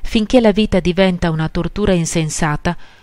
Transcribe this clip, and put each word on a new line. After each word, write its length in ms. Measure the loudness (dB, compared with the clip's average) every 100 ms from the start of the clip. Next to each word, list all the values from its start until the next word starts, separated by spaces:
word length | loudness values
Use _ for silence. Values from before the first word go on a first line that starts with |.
finché 380 | -2 0 2 4
la 120 | 4
vita 280 | 2 2 0
diventa 500 | 0 2 2 2 -2
una 200 | -2 -2
tortura 440 | -4 -4 -2 0
insensata, 840 | 0 0 -2 -2 -2 -2 -2 -4 -6 -10 -20